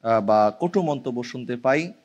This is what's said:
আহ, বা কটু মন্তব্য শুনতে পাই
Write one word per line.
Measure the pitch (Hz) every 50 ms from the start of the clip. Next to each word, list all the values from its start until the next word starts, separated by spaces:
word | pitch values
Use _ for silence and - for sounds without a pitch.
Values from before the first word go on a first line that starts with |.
| _
আহ, | 113 113 110
বা | 104 104 107 107 107 107 107 -
কটু | 160 175 175 196
মন্তব্য | 180 160 147 135 139 139 120 120 120
শুনতে | 120 - 143 123 - 127
পাই | 120 120 131 135 147 165 180 214 _ _